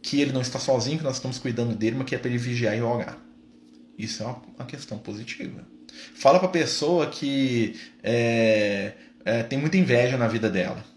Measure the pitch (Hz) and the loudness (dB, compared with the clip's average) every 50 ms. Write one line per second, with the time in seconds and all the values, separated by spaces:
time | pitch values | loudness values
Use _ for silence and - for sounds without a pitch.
0 | _ - - 139 143 135 131 131 123 120 - 127 - - 131 123 110 123 151 160 | _ -2 0 0 0 2 0 -2 -2 -2 -4 -6 0 2 2 2 2 0 -2 -2
1 | 160 139 123 - - 127 123 - - 131 120 117 117 120 110 101 110 113 117 131 | -2 -4 -6 -4 -6 -6 -8 -6 -6 -6 -2 -2 -2 -2 -2 0 0 0 0 -2
2 | 131 131 131 123 - 127 120 120 120 123 120 117 120 107 104 113 120 113 120 120 | -4 -4 -4 -4 -4 -2 -2 -2 -2 -2 -2 0 0 0 0 0 0 0 -2 -2
3 | - - - - - - - - - - _ - _ - - - - - - - | -4 -6 -10 -16 -20 -20 -20 -20 -20 -20 _ -20 _ -20 -20 -20 -20 -20 -12 -10
4 | 107 113 - - 107 117 123 - - - - - 131 123 - 135 - - - - | -8 -8 -8 -8 -8 -8 -8 -10 -14 -20 -16 -14 -14 -12 -12 -14 -12 -12 -12 -12
5 | - - 104 104 117 - - - - - - - - - - - - - - - | -10 -10 -12 -10 -10 -12 -12 -12 -10 -12 -12 -14 -18 -20 -20 -20 -20 -20 -20 -20
6 | - - - - - 135 147 180 185 180 180 170 151 120 - - 151 147 175 175 | -20 -20 -16 4 6 6 8 8 4 4 2 2 0 0 0 -2 0 2 2 2
7 | 151 135 - - - 143 139 135 135 131 123 117 113 - - - - - - _ | 2 0 -2 -4 -4 -2 0 2 2 2 2 2 0 0 -2 -8 -16 -18 -20 _
8 | - - 117 120 117 117 113 117 113 110 110 107 104 104 101 98 98 101 - - | -4 0 0 2 2 2 2 4 4 4 4 4 4 0 0 -2 -4 -6 -10 -14
9 | - - _ _ - - 110 117 117 117 135 139 139 156 185 190 180 127 123 120 | -20 -20 _ _ -4 -2 -2 -2 -2 -2 -4 -2 -2 2 4 4 4 6 6 4
10 | 123 131 135 127 120 110 110 117 110 107 95 95 90 92 90 - - - - | 4 4 2 2 0 0 0 2 0 0 2 0 -2 -2 -4 -8 -12 -18 -20